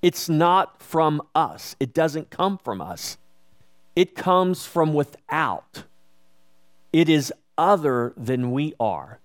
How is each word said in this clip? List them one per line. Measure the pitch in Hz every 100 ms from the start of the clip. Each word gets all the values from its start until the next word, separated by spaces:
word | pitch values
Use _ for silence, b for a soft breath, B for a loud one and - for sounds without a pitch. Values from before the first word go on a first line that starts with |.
It's | 180 - -
not | 156 175 185 - _
from | - 165 156 151 -
us. | 151 156 - - -
It | 131
doesn't | 165 160 151 -
come | - 185 196
from | - 95
us. | 80 87 - - - - - - - - - -
It | -
comes | - 190 185 180 180 -
from | 170 156
without. | 147 143 - - 147 147 87 _ - - - - - - - - - - - -
It | 156 165
is | 156 131 - _ -
other | 170 202 151 127 120 -
than | 117 127 123
we | 127 151 -
are. | 113 82 67 107